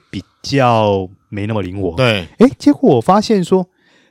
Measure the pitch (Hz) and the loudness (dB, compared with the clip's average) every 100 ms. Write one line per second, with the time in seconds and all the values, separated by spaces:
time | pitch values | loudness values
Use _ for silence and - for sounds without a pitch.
0 | _ - - _ - 135 127 113 107 98 | _ -16 -16 _ -6 0 2 2 2 0
1 | 92 98 _ 104 104 110 90 95 95 82 | -4 -12 _ -10 -6 -6 -8 -6 -6 0
2 | 127 104 82 - 247 - - 285 247 131 | 0 0 -4 2 2 2 -2 0 2 2
3 | 113 190 208 214 175 185 180 _ _ _ | 2 0 2 -2 0 -2 -2 _ _ _
4 | _ | _